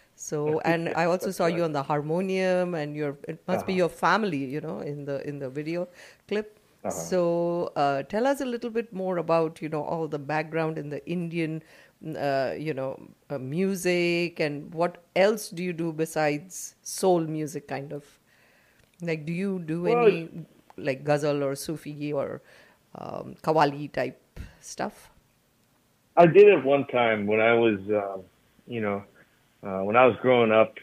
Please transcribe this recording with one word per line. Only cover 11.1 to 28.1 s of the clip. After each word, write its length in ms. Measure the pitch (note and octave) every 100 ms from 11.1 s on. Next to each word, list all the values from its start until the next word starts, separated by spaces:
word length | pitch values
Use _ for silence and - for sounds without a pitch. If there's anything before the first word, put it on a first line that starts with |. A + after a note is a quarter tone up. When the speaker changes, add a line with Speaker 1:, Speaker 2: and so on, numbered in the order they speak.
| F3 E3+ E3 D#3+ D#3+ - - - _ D#3 D#3
Speaker 1:
uh, 360 | C#3+ C3+ B2+ D#2+
you 160 | D3+
know, 280 | C3+ C3 - - - -
uh, 80 | C#3+
music, 1000 | C3 D#3 F#3+ G3 F3 F3 F3 E3+ F3 E3+
and 340 | D#3 D3 D#3
what 300 | D#3 F3 - _ F3
else 320 | F#3+ A3 -
do 160 | E3
you 80 | F3+
do 200 | E3 E3
besides 840 | D#3 D#3+ D#3 D3+ D3+ F#3 - - -
soul 360 | - - F#3+ F3
music, 460 | D#3+ D#3 D3+ C#3+ -
kind 260 | C3+ C#3
of? 120 | D3 - _ _ _ _ _ _ _ _ _
Like, 240 | E3+ D#3+ D3+
do 60 |
you 260 | E3+ G3 F#3
do 240 | D#3+ E3
Speaker 2:
Well, 240 | F3 A#3+ A3+
Speaker 1:
any, 220 | E3+ E3 E3+ D#3 _ - -
like, 280 | C#3+ C3
ghazal 380 | D3 D3 D3 C#3+
or 140 | C#3 C#3
Sufi 560 | - D3+ - D3 D3
or, 280 | C#3+ C3+ - - - - _ _
um, 400 | - - - - -
qawwali 480 | - D#3 D3 C#3+ D3
type 280 | - B2+ - _ - - -
stuff? 500 | - - - - - _ _ _ _ _ _ _ _ _ _ -
Speaker 2:
I 100 | E3+
did 220 | D#3+ G#3
at 160 | F3+
one 220 | C3 C#3+ C3
time 400 | B2 A#2 G#2+ G2+
when 140 | G#2+
I 140 | A2+
was, 260 | A#2 A2+ G2+ G2
uh, 280 | G#2 G2